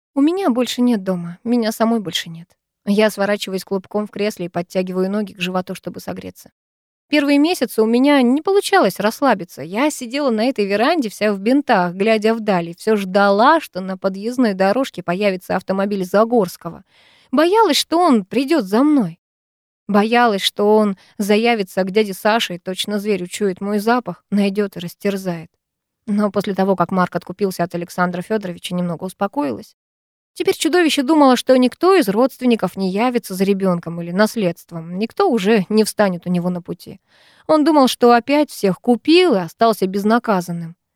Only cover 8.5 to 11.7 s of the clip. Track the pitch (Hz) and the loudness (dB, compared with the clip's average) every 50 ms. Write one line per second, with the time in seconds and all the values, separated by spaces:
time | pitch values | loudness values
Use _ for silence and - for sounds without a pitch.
8.5 | 392 403 - - 403 370 269 190 - - 202 214 - - 294 262 214 196 170 - | 0 0 0 2 2 2 2 2 0 -2 -2 -4 -2 0 0 0 0 0 -4 -10
9.5 | - - 135 165 190 220 285 302 - - 254 220 254 285 294 262 220 214 226 269 | -12 -14 -12 -8 -4 -2 -2 -2 -2 -6 -10 -8 -6 -2 -2 0 0 0 0 -2
10.5 | 269 - 202 190 202 208 233 294 359 330 247 202 - - 208 214 202 190 196 226 | 0 -2 -2 0 0 0 2 2 2 0 -2 -4 -4 -2 -2 -2 -2 0 0 2
11.5 | 269 285 - - | 2 2 2 2